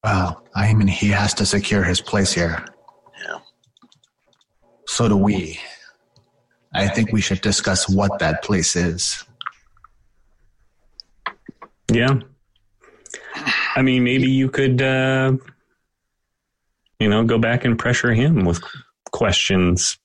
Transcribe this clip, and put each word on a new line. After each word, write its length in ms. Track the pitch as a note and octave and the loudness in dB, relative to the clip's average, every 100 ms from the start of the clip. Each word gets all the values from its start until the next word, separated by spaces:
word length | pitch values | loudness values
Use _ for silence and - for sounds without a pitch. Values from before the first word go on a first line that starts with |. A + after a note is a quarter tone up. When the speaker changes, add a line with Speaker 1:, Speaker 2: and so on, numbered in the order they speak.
Speaker 1:
Well, 420 | G#2+ G2 F2+ E2 _ - | 0 -2 -2 -6 _ -2
I 160 | G#2 G#2+ | 2 4
mean, 120 | G2 | 4
he 200 | F#2 G2+ | 2 2
has 260 | G2 G2+ | 2 0
to 140 | - G2+ | 0 0
secure 360 | G2+ F#2+ G#2 | 0 0 0
his 160 | F2+ F2 | 0 -2
place 320 | - G#2+ F#2+ | -2 -2 0
here. 320 | - E2+ E2 - - - _ _ - - | 0 -2 -4 -10 -20 -20 _ _ -16 -12
Speaker 2:
Yeah. 120 | - - _ _ _ _ _ _ _ _ _ _ _ _ _ - | -12 -14 _ _ _ _ _ _ _ _ _ _ _ _ _ -10
Speaker 1:
So 220 | - A#2 | -2 2
do 80 | G2+ | 2
we. 420 | G2 G2 E2 D#2+ - - - _ _ _ _ _ _ _ _ - | 2 0 -4 -10 -16 -20 -20 _ _ _ _ _ _ _ _ -2
I 120 | G2 | -2
think 220 | - A2 | 0 0
we 100 | A2 | 0
should 200 | - F#2+ | 0 -2
discuss 480 | A2 G2 - F#2 - | 0 -2 -2 -2 2
what 300 | F#2+ G2+ - | 2 2 0
that 240 | D#2+ D#2+ | -2 -2
place 320 | - G2+ E2 F2 | 0 0 0 0
is. 480 | F2 E2+ - - - _ - _ _ _ - _ _ _ _ _ _ _ _ _ _ _ - _ - - - - - _ - | -2 -2 -6 -6 -12 _ -16 _ _ _ -20 _ _ _ _ _ _ _ _ _ _ _ -20 _ -14 -14 -20 -20 -20 _ -2
Speaker 3:
Yeah. 280 | A2+ B2 C3+ - _ _ _ _ _ _ _ - - - - - - - - | 0 2 0 -2 _ _ _ _ _ _ _ -20 -20 -16 -10 -6 -4 -4 0
I 60 | |
mean, 220 | C3 B2+ | 2 2
maybe 260 | B2 C3 C3 | 2 2 2
you 180 | C3 C3 | 2 0
could, 320 | - C3+ B2+ | 0 0 2
uh, 540 | C3 C3 C3 C3 C3 C3 - _ _ _ _ _ _ _ _ _ _ _ _ _ _ _ | 2 2 2 2 2 0 -4 _ _ _ _ _ _ _ _ _ _ _ _ _ _ _
you 100 | G#2+ | 2
know, 140 | G#2 | 2
go 160 | A2+ A2+ | 2 2
back 260 | A2+ A#2+ B2 | 2 0 0
and 140 | A2+ | -2
pressure 340 | A#2+ B2 B2 | 0 0 2
him 320 | A2+ C#3 D#3 F2+ | 2 2 2 2
with 160 | E2+ - - - _ - | -2 -6 -20 -20 _ -14
questions. 880 | - A2 F#2 - F#2+ F2+ F2 - - | -4 -2 0 0 2 2 2 -2 -6